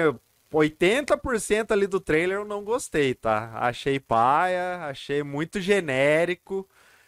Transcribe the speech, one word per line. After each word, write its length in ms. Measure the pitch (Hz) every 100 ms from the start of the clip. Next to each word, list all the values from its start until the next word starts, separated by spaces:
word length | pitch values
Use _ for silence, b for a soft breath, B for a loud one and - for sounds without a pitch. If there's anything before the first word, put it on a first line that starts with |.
| 160 120 _ _ _
oitenta 640 | 151 156 156 175 240 294 311
por 220 | 285 233
cento 320 | - 208 220
ali 140 | 214 196
do 140 | 190
trailer 380 | - 156 180 196
eu 60 |
não 200 | 208 202
gostei, 500 | 202 233 - 165 139
tá? 360 | 123 117 107 113
Achei 440 | 113 120 120 - 139
paia, 880 | - 113 123 147 185 180 180 180 156
achei 360 | 131 - 143
muito 380 | 143 143 165 214
genérico. 1080 | 180 202 165 131 139 151 175 180 - 190 190 b b b